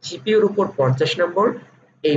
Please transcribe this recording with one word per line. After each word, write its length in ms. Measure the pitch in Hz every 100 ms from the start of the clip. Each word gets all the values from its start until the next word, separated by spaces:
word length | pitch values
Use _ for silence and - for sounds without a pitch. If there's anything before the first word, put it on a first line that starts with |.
জিপিএর 380 | - 175 214 214 202
উপর 140 | 202 190 -
পঞ্চাশ 340 | 131 127 151 180
নম্বর, 260 | 175 180 208 - - _ _ _
এই 120 | 151